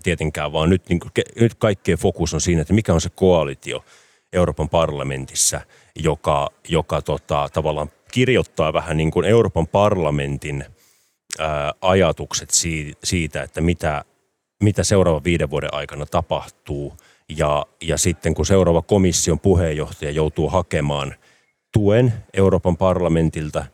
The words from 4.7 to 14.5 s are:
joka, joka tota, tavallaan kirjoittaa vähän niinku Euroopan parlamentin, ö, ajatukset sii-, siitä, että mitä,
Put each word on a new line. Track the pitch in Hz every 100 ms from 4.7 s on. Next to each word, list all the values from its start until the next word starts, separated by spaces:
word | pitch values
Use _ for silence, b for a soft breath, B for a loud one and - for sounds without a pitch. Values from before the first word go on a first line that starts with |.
| 87 80 73 69 67 65 - - - - b b -
joka, | 80 73 - 73 71 - -
joka | 82 76 78
tota, | 73 71 - 76 71
tavallaan | - 76 76 73 _ _
kirjoittaa | - 127 117 78 - 78
vähän | 78 76 78
niinku | 80 92
Euroopan | 85 117 101 85 82
parlamentin, | 101 104 98 78 73 71 69 76 71 - - b b b b - -
ö, | 78 76 73 -
ajatukset | 95 95 87 76 73 - -
sii-, | - 85 80 73 73
siitä, | - 92 78 76
että | 67 -
mitä, | 80 85 80 73 - _ _ _ _